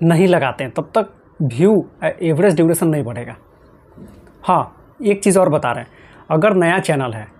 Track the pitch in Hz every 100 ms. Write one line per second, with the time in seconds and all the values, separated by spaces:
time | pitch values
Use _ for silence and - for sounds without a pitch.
0 | 165 165 190 175 131 - - 160 143 233
1 | - - _ - 139 117 190 202 - -
2 | 156 - 165 151 202 160 165 165 165 151
3 | 117 120 120 113 _ _ _ _ _ -
4 | - - - _ - 175 - - _ _
5 | 220 202 202 185 185 143 123 120 110 -
6 | - - - 160 208 185 170 185 165 143
7 | 127 107 110